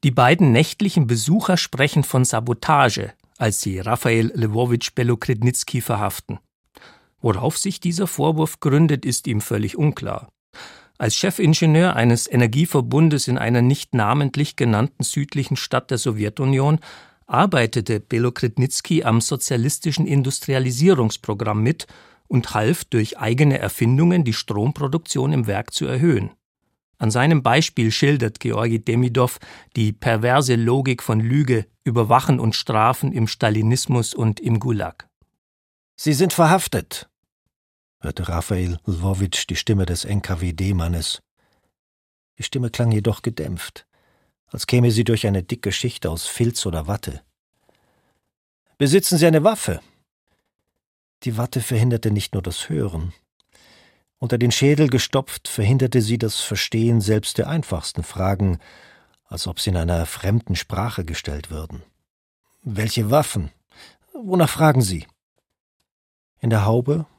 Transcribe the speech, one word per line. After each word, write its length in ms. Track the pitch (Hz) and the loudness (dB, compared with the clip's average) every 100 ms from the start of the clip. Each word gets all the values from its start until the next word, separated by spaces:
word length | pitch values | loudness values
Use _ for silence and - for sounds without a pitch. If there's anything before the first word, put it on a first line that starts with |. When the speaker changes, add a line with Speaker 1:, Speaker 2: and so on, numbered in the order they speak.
Speaker 1:
Die 60 | 147 | 2
beiden 420 | 120 123 170 156 | 4 6 6 6
nächtlichen 540 | 117 160 - 202 - 123 | 6 4 0 0 2 2
Besucher 520 | 117 107 202 - 180 | 0 2 0 2 0
sprechen 440 | - 127 147 - | -2 0 0 2
von 220 | 135 131 | 0 2
Sabotage, 880 | 127 113 117 117 - 147 127 104 98 - _ _ | 2 0 -2 -4 2 4 4 0 -8 -12 _ _
als 240 | 113 98 | -2 -2
sie 180 | - 95 | -4 -4
Rafael 540 | 98 120 127 113 113 | -4 -2 2 2 2
Lwowitsch 600 | - 113 107 123 120 - | 0 -2 0 0 0 -2
Belokrednitski 880 | - 120 117 - 113 120 123 - 127 | -2 0 0 -2 0 0 0 -4 -6
verhaften. 560 | - 110 101 - - - _ _ _ _ - _ _ _ | -2 -2 -2 -6 -12 -12 _ _ _ _ -20 _ _ _
Worauf 380 | 117 95 120 - | 0 0 0 -2
sich 200 | 202 - | -6 -4
dieser 280 | 175 170 190 | -4 -2 -4
Vorwurf 520 | - 147 156 156 - | 0 0 0 -2 -2
gründet, 460 | 151 139 160 143 | 0 4 4 2
ist 220 | 135 113 - | -2 -4 -2
ihm 160 | 107 | -4
völlig 340 | - 107 104 - | -2 -4 -4 0
unklar. 520 | 151 - 101 101 - _ _ - - - _ _ | -2 -2 -8 -8 -12 _ _ -20 -20 -20 _ _
Als 180 | 113 | -2
Chefingenieur 800 | - 196 - 180 160 165 156 180 | 0 -2 0 2 4 4 4 4
eines 320 | - 117 117 - | 2 2 2 2
Energieverbundes 1040 | 123 120 123 170 147 120 131 165 147 - | 2 2 2 2 0 2 4 4 2 -2
in 80 | 120 | -2
einer 260 | 113 120 | 0 2
nicht 320 | 123 143 - | 4 2 -2
namentlich 600 | 120 104 127 139 143 147 - | 0 2 2 0 -2 -4 0
genannten 480 | 123 107 139 _ | 0 2 0 _
südlichen 520 | 135 - 143 143 131 - | -4 -4 -4 -4 -4 -4
Stadt 340 | - 127 - | -2 -4 -2
der 80 | 123 | -4
Sowjetunion 800 | 131 110 104 - 135 135 139 160 - - - _ _ | -2 -2 -4 -2 0 2 2 0 -2 -20 -20 _ _
arbeitete 720 | 123 190 143 113 123 107 107 | 0 2 2 0 -2 -2 -4
Belokrednitski 1040 | - 117 123 123 123 110 127 - - 160 | -2 -2 -2 -2 -4 0 -2 -2 -2 0
am 160 | 120 110 | 2 0
sozialistischen 840 | - 135 - 127 117 - 170 143 156 | 0 -4 -2 -2 -2 -2 -4 -2 0
Industrialisierungsprogramm 1600 | 139 131 - - 131 127 120 170 165 110 - - 101 110 107 | 0 0 -4 -2 -2 0 2 4 4 2 -2 -6 -4 -2 0
mit 240 | 113 160 - - - _ _ | 0 0 -6 -18 -20 _ _
und 280 | 127 - | -2 0
half, 320 | 107 107 170 - | 0 0 0 -2
durch 320 | 120 110 - | -2 -2 -4
eigene 400 | 110 123 147 135 | -2 2 4 2
Erfindungen 680 | 98 - 117 131 170 180 | -2 0 2 4 4 4
die 80 | 127 | 0
Stromproduktion 1000 | 107 - 104 117 - 143 160 - 139 135 | -2 -4 -2 -2 -2 -4 -4 -4 -4 0
im 120 | 147 110 | 0 -2
Werk 280 | 98 113 | -4 -6
zu 100 | - | -6
erhöhen. 460 | 139 127 170 123 104 _ _ _ _ _ _ _ | -4 0 2 2 -2 _ _ _ _ _ _ _
An 140 | 107 | -2
seinem 320 | 113 139 156 | 2 4 4
Beispiel 480 | 120 135 160 - 113 | 4 2 2 0 0
schildert 500 | - 143 147 117 - | 2 2 2 -2 -4
Georgi 420 | 120 107 117 113 | -4 -2 -2 -2
Demidow 560 | 110 117 123 120 123 - - - - - | 0 0 0 2 0 -2 -18 -20 -10 -2
die 160 | 107 | -2
perverse 640 | 107 127 113 120 131 131 | 0 0 0 2 2 2
Logik 480 | 120 117 131 131 123 | 2 2 0 0 -2
von 180 | - 113 | 0 0
Lüge, 460 | 113 139 139 117 - _ | 2 2 2 0 -2 _
Überwachen 560 | - 117 107 120 - 127 | -2 0 4 4 4 2
und 160 | 117 - | 2 -2
Strafen 560 | - 110 113 131 135 | -2 2 2 2 -4
im 140 | - 110 | -2 -4
Stalinismus 880 | - 113 107 110 127 - 123 110 | 0 0 2 0 0 0 0 0
und 260 | - 113 104 | -2 -2 -2
im 180 | 156 113 | -2 -2
Gulag. 480 | 123 107 85 - - _ _ _ _ _ _ _ _ _ | -2 -4 -6 -10 -20 _ _ _ _ _ _ _ _ _
Speaker 2:
"Sie 180 | 156 | -2
sind 180 | 139 180 | 2 2
verhaftet", 800 | - 160 190 - 110 - - - _ _ _ _ _ _ _ _ _ | 4 4 4 2 -4 -6 -14 -16 _ _ _ _ _ _ _ _ _
hörte 260 | 69 - 87 | -10 -6 -4
Rafael 480 | 85 - 92 90 85 - | -4 -2 -2 -2 -4 -4
Lwowitsch 580 | 85 92 92 95 - - | -2 -2 -2 -2 -4 -6
die 60 | 87 | -6
Stimme 280 | - 104 | 0 0
des 220 | 90 85 - | 0 -2 -2
N-K-W-D-Mannes. 1120 | 104 - 87 87 80 95 98 85 85 - - _ _ _ _ _ _ _ _ _ _ _ _ | -4 -2 -4 -4 -2 -2 -2 -2 -4 -4 -8 _ _ _ _ _ _ _ _ _ _ _ _
Die 40 | |
Stimme 280 | - 135 123 | -8 -4 -4
klang 200 | - 117 | 0 2
jedoch 300 | 107 107 104 | 2 0 -2
gedämpft, 640 | - 113 78 87 - - _ _ _ _ _ _ _ | -4 -6 -8 -8 -10 -16 _ _ _ _ _ _ _
als 160 | - - | -12 0
käme 240 | 123 120 | 4 4
sie 140 | 107 | 2
durch 220 | 117 110 110 | 2 0 0
eine 160 | 98 | -2
dicke 300 | 90 120 98 | -2 -4 -4
Schicht 340 | - 123 - - | -4 -6 -4 -6
aus 200 | 80 - | -6 -8
Filz 380 | - 120 117 | -2 0 0
oder 220 | 98 80 78 | -4 -4 -4
Watte. 340 | 101 - 69 _ _ _ _ _ _ _ _ _ _ _ _ _ _ _ _ | -6 -6 -14 _ _ _ _ _ _ _ _ _ _ _ _ _ _ _ _
"Besitzen 400 | 143 180 - 170 | 4 4 4 4
Sie 80 | 170 | 6
eine 180 | 160 | 6
Waffe?" 360 | 175 220 - 82 _ _ _ _ _ _ _ _ _ _ _ _ _ _ | 4 0 -4 -6 _ _ _ _ _ _ _ _ _ _ _ _ _ _
Die 120 | 127 110 | -8 -4
Watte 240 | 120 127 | -4 -4
verhinderte 500 | - 117 123 117 110 | -2 0 2 2 0
nicht 220 | 104 - | -2 -2
nur 100 | 101 | -6
das 280 | 90 - - | -6 -8 -6
Hören. 420 | 156 107 85 85 - _ _ _ _ _ _ _ _ _ _ | -4 -4 -6 -8 -12 _ _ _ _ _ _ _ _ _ _
Unter 180 | 120 120 | -4 0
den 120 | 120 | 2
Schädel 380 | - 135 147 151 | 2 2 4 4
gestopft, 600 | 123 - 139 131 - - | 2 0 -2 -2 -12 -10
verhinderte 520 | - 104 131 127 123 | -2 2 2 2 2
sie 160 | 107 117 | 0 -2
das 240 | 117 - | -2 -4
Verstehen 600 | - 101 - 113 117 117 | -6 -6 -4 0 2 2
selbst 380 | 101 107 - - | 2 0 0 -4
der 100 | - | -2
einfachsten 540 | 160 - 85 - - | -4 -4 -6 -6 -8
Fragen, 560 | 85 - 92 95 98 85 - - - _ _ _ _ | -8 -4 -2 0 0 -2 -8 -20 -20 _ _ _ _
als 200 | 87 - | -10 -10
ob 140 | 85 | -6
sie 100 | - | -2
in 60 | 90 | -2
einer 300 | 85 87 85 | 0 -2 -2
fremden 500 | - 95 113 - 87 | -6 -2 -2 -2 -6
Sprache 480 | - 90 113 107 | -4 -6 -4 -6
gestellt 460 | 82 80 - 73 - | -8 -8 -8 -10 -10
würden. 320 | 78 80 82 - _ _ _ _ _ _ _ | -12 -12 -16 -18 _ _ _ _ _ _ _
"Welche 480 | - 101 107 120 107 | -8 -4 -2 -2 2
Waffen? 400 | 143 143 104 76 _ _ _ - _ _ | 2 2 -4 -8 _ _ _ -20 _ _
Wonach 340 | 320 214 180 156 | -14 -2 2 2
fragen 320 | - 156 131 | 4 4 4
Sie?" 260 | 104 87 - _ _ _ _ _ _ _ _ _ _ _ _ _ | 2 -2 -8 _ _ _ _ _ _ _ _ _ _ _ _ _
In 100 | 117 | 0
der 140 | 110 | 2
Haube 400 | 104 120 123 156 156 | 2 2 0 -2 -4